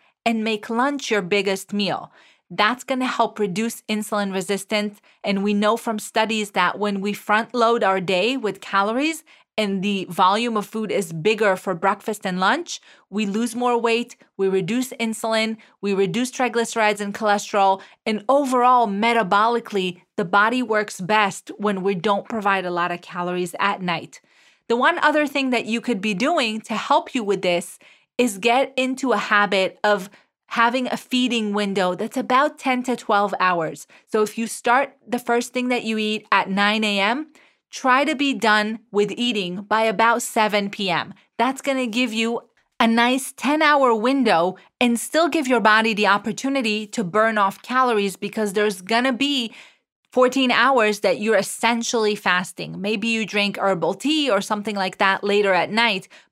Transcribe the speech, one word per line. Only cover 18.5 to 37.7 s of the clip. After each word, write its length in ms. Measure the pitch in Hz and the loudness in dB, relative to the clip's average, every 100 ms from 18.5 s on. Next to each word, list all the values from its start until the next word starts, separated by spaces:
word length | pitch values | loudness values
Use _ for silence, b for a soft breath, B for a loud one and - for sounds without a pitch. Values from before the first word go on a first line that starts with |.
| 254 247 247 220 | 4 6 6 4
metabolically, 1120 | 196 233 233 185 202 226 233 233 202 185 175 _ - | 0 2 2 2 2 2 0 -4 -4 -4 -6 _ -6
the 80 | |
body 380 | 175 202 214 254 | 2 4 4 0
works 400 | 220 214 208 - | 0 0 -2 -6
best 480 | 180 214 196 - - - | 0 2 2 -2 -14 -4
when 240 | 208 190 | -2 0
we 120 | 190 | -2
don't 360 | 190 208 202 - | -2 0 -2 -2
provide 340 | 226 202 196 | -4 0 0
a 60 | 180 | -2
lot 200 | 175 175 | -2 -2
of 120 | 175 | -4
calories 520 | - 180 175 180 180 - | -8 -6 -4 -4 -4 -2
at 240 | 196 190 | -2 0
night. 400 | 180 160 - - b b b b - | -4 -4 -8 -20 b b b b -4
The 80 | 233 | 2
one 220 | 294 349 | 2 4
other 260 | 302 302 294 | 2 2 0
thing 240 | 285 269 | -2 0
that 160 | 247 208 | -2 -2
you 160 | 233 | -4
could 180 | 247 208 | -2 -2
be 140 | 214 | -2
doing 480 | 190 269 339 226 220 | 0 0 0 0 -4
to 120 | - | -8
help 400 | 208 - 294 339 | -6 0 0 0
you 80 | 254 | -6
with 200 | 202 190 | -2 0
this 360 | 185 196 - - b b b - | 2 0 -2 -18 b b b -2
is 220 | 247 196 | -2 0
get 340 | 233 247 269 | 2 2 2
into 380 | - 262 254 262 | -2 -4 -2 0
a 60 | 208 | 0
habit 600 | - 208 202 196 185 - | 2 2 4 2 0 0
of 240 | 208 202 190 b b _ - | 0 0 -2 b b _ -8
having 400 | 240 233 254 254 | 0 2 0 -4
a 100 | 226 | -6
feeding 560 | - 254 247 233 208 | -2 0 0 0 -2
window 420 | 202 202 196 180 | -2 -2 0 0
that's 220 | 180 226 262 | -2 -6 -6
about 420 | - 254 302 294 | 0 2 2 -2
ten 240 | 269 247 | -4 -2
to 120 | 247 233 | -2 -6
twelve 380 | - 202 202 185 | 0 0 2 0
hours. 480 | 185 175 156 156 - b b | 0 0 -2 -6 -18 b b
So 160 | 220 | 0
if 160 | 214 220 | 0 -2
you 80 | 226 | -6
start 500 | - 240 240 - _ - | -4 2 2 2 _ -8
the 120 | 240 | -6
first 340 | - 240 247 | 0 0 0
thing 160 | 247 247 | -4 -2
that 160 | 247 | -2
you 140 | 220 220 | -2 -2
eat 280 | 214 214 - | -2 -4 0
at 160 | 196 185 | 0 2
nine 360 | 196 202 220 | 2 2 2
A 160 | 214 202 | 0 0
M, 280 | 202 254 311 b b b b | 0 0 -6 b b b b